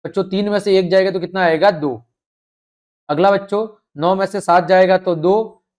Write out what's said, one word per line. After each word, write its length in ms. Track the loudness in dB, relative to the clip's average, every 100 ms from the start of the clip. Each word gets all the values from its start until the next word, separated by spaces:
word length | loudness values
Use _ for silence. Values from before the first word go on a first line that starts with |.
बच्चों 200 | -10 -6 -4
तीन 220 | -2 -2
में 100 | -2
से 200 | 0 0
एक 120 | 2
जाएगा 200 | 2 0
तो 100 | -2
कितना 220 | -6 -2
आएगा? 280 | 0 2 2
दो। 300 | 2 -2 -6 _ _ _ _ _ _ _ _ _ _ -8
अगला 220 | 0 2
बच्चों, 360 | 0 -2 -6 -6 -10 _ -4
नौ 180 | -2
में 120 | -2 -2
से 140 | -4
सात 260 | 0 2 4
जाएगा 300 | 4 4 2
तो 160 | -2 -2
दो, 480 | 0 0 -2 -12 _